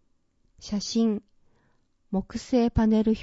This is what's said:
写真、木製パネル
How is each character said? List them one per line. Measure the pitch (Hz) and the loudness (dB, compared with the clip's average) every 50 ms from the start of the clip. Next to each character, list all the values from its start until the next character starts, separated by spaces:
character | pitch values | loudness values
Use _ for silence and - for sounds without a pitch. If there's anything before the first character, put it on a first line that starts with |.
| _ _ _ _ _ _ _ _ _ _ _ _ | _ _ _ _ _ _ _ _ _ _ _ _
写 | - - 214 202 | -10 -6 -6 -6
真、 | - - - 226 226 220 208 202 - _ _ _ _ _ _ _ _ _ _ _ _ _ _ _ _ _ | -6 -4 -2 0 0 0 0 -4 -8 _ _ _ _ _ _ _ _ _ _ _ _ _ _ _ _ _
木 | - 190 190 - - 226 | -6 -6 -6 -6 -10 -12
製 | - - 262 240 233 240 | -6 -2 0 2 2 2
パ | - 226 226 | 2 2 2
ネ | 220 220 220 | 4 4 2
ル | 214 220 220 - | 2 2 0 0